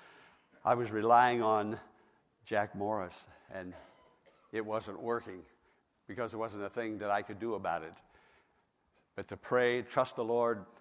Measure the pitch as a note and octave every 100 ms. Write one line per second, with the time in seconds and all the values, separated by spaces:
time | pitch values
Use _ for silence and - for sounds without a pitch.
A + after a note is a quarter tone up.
0 | - - - _ _ _ - A#2+ A#2 G#2+
1 | A2 A#2+ B2 A#2+ A2 G#2+ G#2 G#2+ - _
2 | _ _ _ _ - A2 G#2+ G2 G2+ G#2+
3 | F2+ - - - - F#2+ F#2 - - -
4 | _ _ _ _ _ A2 G#2+ G#2+ A2 F#2+
5 | A#2 A#2 A2+ F#2 - _ _ _ _ _
6 | - G#2 A#2 A2 A2 G2+ G2+ - A2+ G#2+
7 | G#2 G2+ G2+ G2+ A#2 G#2 F#2+ E2+ D#2+ -
8 | - _ _ _ _ _ _ _ _ _
9 | _ - G2 G2 - B2+ B2 A#2+ A2+ -
10 | B2+ - A2+ A#2+ A#2 A2 F#2 -